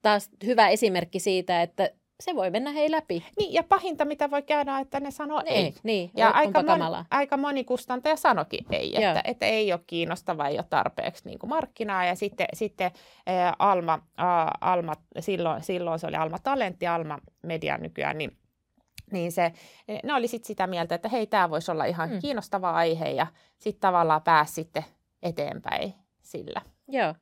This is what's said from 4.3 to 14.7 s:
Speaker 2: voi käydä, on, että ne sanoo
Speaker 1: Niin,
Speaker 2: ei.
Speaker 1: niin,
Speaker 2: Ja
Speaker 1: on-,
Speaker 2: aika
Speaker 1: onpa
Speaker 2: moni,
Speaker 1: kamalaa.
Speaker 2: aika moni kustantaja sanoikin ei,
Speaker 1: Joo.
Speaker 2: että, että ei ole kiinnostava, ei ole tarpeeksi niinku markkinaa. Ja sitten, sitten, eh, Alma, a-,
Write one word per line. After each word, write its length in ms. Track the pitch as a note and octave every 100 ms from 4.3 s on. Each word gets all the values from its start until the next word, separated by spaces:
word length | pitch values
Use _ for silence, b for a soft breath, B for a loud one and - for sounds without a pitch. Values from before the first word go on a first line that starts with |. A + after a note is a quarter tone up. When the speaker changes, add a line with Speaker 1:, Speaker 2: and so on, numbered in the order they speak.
Speaker 2:
voi 120 | C#4+
käydä, 320 | C#4+ D4+ C#4
on, 60 | C4+
että 200 | C4+ C4+
ne 100 | C#4
sanoo 300 | C4+ D4 D4+
Speaker 1:
Niin, 120 | D#4+ A3
Speaker 2:
ei. 180 | F3 -
Speaker 1:
niin, 280 | A3 G#3 F3 -
Speaker 2:
Ja 120 | A3
Speaker 1:
on-, 60 |
Speaker 2:
aika 120 | - D4+
Speaker 1:
onpa 100 | D4+
Speaker 2:
moni, 40 | D4+ F4
Speaker 1:
kamalaa. 260 | E4 - E3+
Speaker 2:
aika 260 | C4+ C#4 C#4
moni 280 | C#4+ C#4
kustantaja 520 | B3+ B3 - B3 D4+ D#4
sanoikin 500 | D#4 G#3 - - -
ei, 220 | - -
Speaker 1:
Joo. 100 | - G#3
Speaker 2:
että, 120 | D#3+
että 220 | - A#3+ G#3
ei 260 | A3 G#3
ole 80 | E3+ -
kiinnostava, 600 | E3+ E3 F3+ - D#3+ C#3+
ei 80 | D3+
ole 60 | -
tarpeeksi 520 | D3 - - - -
niinku 220 | - - G#3+
markkinaa. 580 | D#4 - _ G#3+ F#3+
Ja 100 | F3+
sitten, 320 | F#3 G3+ G3+ F3+
sitten, 340 | - G#3+ - F3+ b b b -
eh, 260 | F#3 F3+ -
Alma, 400 | G3+ F#3 E3+ D#3 _ -
a-, 340 | F3+ F3 D#3+ - -